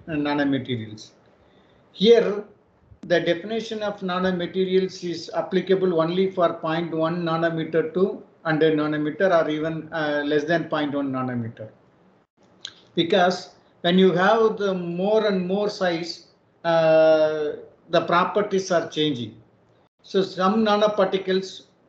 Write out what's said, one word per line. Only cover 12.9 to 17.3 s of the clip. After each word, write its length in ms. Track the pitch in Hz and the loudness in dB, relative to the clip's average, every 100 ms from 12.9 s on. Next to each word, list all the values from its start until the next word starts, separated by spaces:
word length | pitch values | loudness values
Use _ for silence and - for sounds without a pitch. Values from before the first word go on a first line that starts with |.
| - | -4
Because 540 | 160 202 180 185 - - _ _ | 2 2 2 0 -8 -20 _ _
when 140 | 175 185 | 2 4
you 140 | 185 | 6
have 460 | 170 190 226 220 185 | 4 4 4 2 0
the 180 | 196 | -4
more 520 | 185 175 170 196 220 208 | -4 -6 -4 0 2 2
and 200 | 190 180 | 0 -2
more 220 | 196 208 | -2 -2
size, 580 | - 180 165 170 - _ _ _ _ | -2 -2 -2 -6 -14 _ _ _ _
uh, 880 | 170 165 160 160 160 156 156 | 0 2 6 6 6 6 4